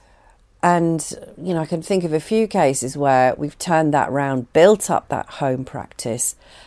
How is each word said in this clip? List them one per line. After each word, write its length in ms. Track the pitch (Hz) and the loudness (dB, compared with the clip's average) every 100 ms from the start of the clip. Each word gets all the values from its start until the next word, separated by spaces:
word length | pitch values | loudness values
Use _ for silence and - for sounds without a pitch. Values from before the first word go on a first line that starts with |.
| _ _ _ _ _ - | _ _ _ _ _ -2
And, 560 | 175 175 165 165 - - - - | 2 2 2 -2 -6 -12 -18 -12
you 160 | 180 | -6
know, 80 | 165 | -4
I 40 | 160 | -4
can 160 | 170 | -6
think 220 | 165 190 | -2 -2
of 80 | 170 | -2
a 80 | 156 | -4
few 260 | - 220 214 | -2 -2 0
cases 500 | 196 143 139 123 143 | 2 2 0 -4 -2
where 380 | 139 131 127 - | 2 4 4 0
we've 220 | 147 - | -6 -6
turned 360 | 180 160 156 | 0 2 2
that 160 | 147 - | 2 0
round, 420 | 135 139 131 117 | 0 -2 -4 0
built 380 | 156 185 208 - | 6 6 4 0
up 180 | 156 - | -4 -4
that 180 | 135 - | -8 -8
home 380 | - 139 131 | -4 -2 -2
practice, 720 | 131 131 - - 123 117 - - - - | -6 -12 -14 -10 -8 -4 -6 -8 -20 -20